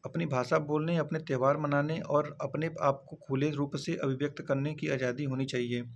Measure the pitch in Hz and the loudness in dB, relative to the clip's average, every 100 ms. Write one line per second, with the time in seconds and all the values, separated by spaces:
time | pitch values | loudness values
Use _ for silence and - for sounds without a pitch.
0 | - 165 165 131 120 160 147 151 160 170 | -6 -4 0 0 2 2 2 0 2 2
1 | 147 160 160 131 131 143 147 143 147 160 | 0 -2 -2 2 4 4 2 2 2 -2
2 | - 147 147 - 143 147 160 160 143 143 | 2 2 2 -4 -6 -2 -4 2 2 2
3 | - 156 - 135 147 143 143 143 156 165 | -6 -18 -4 0 0 0 -2 -2 -4 -2
4 | 139 131 147 143 - 139 143 151 156 135 | 0 0 -2 -4 -2 0 0 -2 -2 0
5 | 127 127 143 131 131 123 120 120 120 | 0 -2 -2 -2 -2 -2 -2 -2 -4